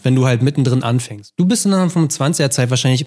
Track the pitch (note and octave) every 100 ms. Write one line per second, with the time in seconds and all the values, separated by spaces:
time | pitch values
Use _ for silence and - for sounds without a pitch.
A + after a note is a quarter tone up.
0 | C3 C3 C3 A#2+ C3 D3 B2+ B2+ A#2 B2
1 | - G#2 G2+ - F3+ A#3+ G3+ F#3+ F3+ E3+
2 | D3+ - C#3 - C#3 - B2 B2+ C3 B2+